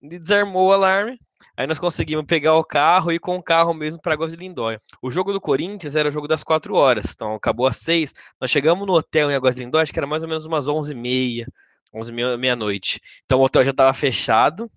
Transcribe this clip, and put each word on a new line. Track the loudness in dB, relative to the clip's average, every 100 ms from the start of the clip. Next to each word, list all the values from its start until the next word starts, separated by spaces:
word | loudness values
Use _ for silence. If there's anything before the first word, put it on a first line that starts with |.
Ele | -16 -16
desarmou | 0 2 2 2 4
o |
alarme, | 6 4 2 -2 -8 _ _ _ -8
aí | -4
nós | -2
conseguimos | -4 -4 -4 -4
pegar | 0 0 4
o | 2
carro | 2 0 4 2 2
e | -4
ir |
com | -4 -6
o |
carro | 0 2 2
mesmo | 0 -6 -6
pra | -4
Águas | -2 -4
de | -8
Lindóia. | -14 -6 -4 -6 _ -10
O | -6
jogo | -4 -2
do | -4
Corinthians | 0 -2 -2 -8 -4 -2
era | -2
o |
jogo | -2 -4
das | -4
quatro | 0 -2 0 2
horas, | 4 4 -2
então | -8 -6
acabou | -4 -2 2 0
às | 0
seis, | -2 -2 -2 -8 -20 _
nós | -2
chegamos | 0 2 0 2
no |
hotel | 0 2 0 2
em |
Águas | 2 0 0
de |
Lindóia, | -2 -2
acho | 0
que | -4
era | -4
mais | -4
ou | -4
menos | -8 -4
umas | -4 -2
onze | -4 -4
e | -6
meia, | -2 0 0 -4 -10 -14 _ _ _
onze | -12 -10
e |
meia, | -4 -4 0
meia-noite. | 0 0 -2 -4 -6 -8 _ -20
Então | _ 2
o |
hotel | 4 4
já | 2
tava | 4 2
fechado | 4 -2 -2 2 4 4 0 -12